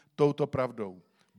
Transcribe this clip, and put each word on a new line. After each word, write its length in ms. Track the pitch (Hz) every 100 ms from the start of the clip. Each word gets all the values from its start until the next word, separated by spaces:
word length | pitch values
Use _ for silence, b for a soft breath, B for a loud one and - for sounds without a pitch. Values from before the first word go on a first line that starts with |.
| b
touto 320 | - 147 143 143
pravdou. 560 | 131 127 113 98 92 - b b